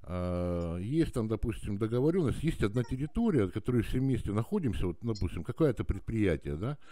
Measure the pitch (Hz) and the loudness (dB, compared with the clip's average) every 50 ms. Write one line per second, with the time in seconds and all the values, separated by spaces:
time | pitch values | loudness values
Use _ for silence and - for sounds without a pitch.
0 | - - 90 90 90 90 90 87 87 87 87 85 85 85 82 87 92 113 147 165 | -8 -6 -4 -2 -2 0 0 0 0 0 0 0 0 -2 -2 -4 -2 0 2 2
1 | 156 - - 127 110 110 113 104 - 123 104 - - - 101 98 113 107 117 123 | 2 2 0 -2 0 0 0 0 0 -2 -2 -4 -4 -6 -2 -2 -2 0 2 2
2 | 131 156 170 196 160 117 92 - - 165 - - - 98 101 123 120 - 135 127 | 2 4 2 4 2 2 0 0 0 -2 0 2 0 2 2 0 -2 -2 -4 -4
3 | 143 151 - 226 233 226 175 127 101 90 - 107 - - 123 120 98 - - 127 | -4 -4 -2 0 2 4 4 4 2 2 0 -4 -2 2 2 2 2 2 0 0
4 | 131 135 127 113 - - 98 107 113 - - 214 160 123 92 - 95 90 85 - | 2 2 0 0 0 0 0 0 0 0 -2 0 0 0 0 2 0 0 -2 -2
5 | - 117 110 101 92 87 - 87 82 - - - 160 143 110 - - - 95 98 | -4 -4 -2 0 -2 -2 -2 -4 -6 -6 0 2 2 2 4 0 -2 -2 -2 -4
6 | - - 113 113 104 92 80 71 - 69 73 78 98 127 147 - - - | -4 -4 0 2 4 4 2 2 0 -4 -4 -2 -4 -4 -6 -6 -12 -18